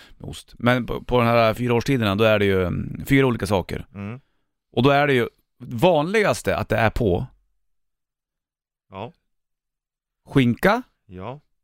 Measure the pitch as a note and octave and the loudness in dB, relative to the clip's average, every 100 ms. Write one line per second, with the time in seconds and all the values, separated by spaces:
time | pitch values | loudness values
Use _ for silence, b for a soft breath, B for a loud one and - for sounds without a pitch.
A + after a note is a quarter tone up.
0 | B B - - - - A#2+ B2+ A#2 - | B B -16 -16 -18 -6 -2 0 -2 -8
1 | - B2 A#2 A#2 A2+ A2 B2 A#2 A2+ C3+ | -2 0 2 2 2 0 0 0 0 0
2 | G#2+ G2 A2 G#2+ G2+ F#2+ F2 F#2+ - - | 0 2 4 4 2 2 0 -4 -6 -8
3 | - C#3 C3+ A2 F#2+ G2+ E2 - E2 G2 | 0 2 2 0 -2 -2 -2 -8 -12 -14
4 | G2+ B2 _ _ _ _ _ - B2+ C#3 | -14 -14 _ _ _ _ _ 0 2 4
5 | D3 B2+ A#2 _ _ _ B2 A#2+ F3 D#3 | 2 0 -2 _ _ _ -12 0 2 4
6 | D#3 A3 F#3+ B2 - E2 A2 A2 A2 - | 2 0 0 0 -2 -2 -2 0 0 0
7 | A2 F2 B2+ _ _ _ _ _ _ _ | 0 0 -4 _ _ _ _ _ _ _
8 | _ _ _ _ _ _ _ _ _ F#2+ | _ _ _ _ _ _ _ _ _ -16
9 | A#2 - _ _ _ _ _ _ _ _ | -16 -16 _ _ _ _ _ _ _ _
10 | _ _ - C#3+ A#2+ A2+ F#3 A#3 - _ | _ _ -4 0 0 2 0 0 -4 _
11 | _ F#2 G2+ C#3+ _ _ | _ -16 -16 -16 _ _